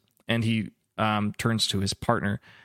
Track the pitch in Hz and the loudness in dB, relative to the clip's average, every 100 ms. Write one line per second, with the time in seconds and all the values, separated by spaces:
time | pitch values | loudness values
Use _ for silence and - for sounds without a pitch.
0 | _ _ - 117 110 110 101 _ _ - | _ _ -2 0 2 0 -2 _ _ -2
1 | 107 107 104 - 117 110 - 98 98 - | 0 2 -2 -2 0 0 0 -2 -2 -4
2 | - 117 101 113 - - | 0 0 0 -4 -8 -20